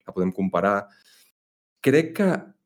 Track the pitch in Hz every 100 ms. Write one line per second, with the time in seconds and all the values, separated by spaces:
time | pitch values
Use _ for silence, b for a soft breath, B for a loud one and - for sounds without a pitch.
0 | - - 90 92 95 90 95 101 101 b
1 | b b b _ _ _ _ _ - 139
2 | 165 - 196 165 - _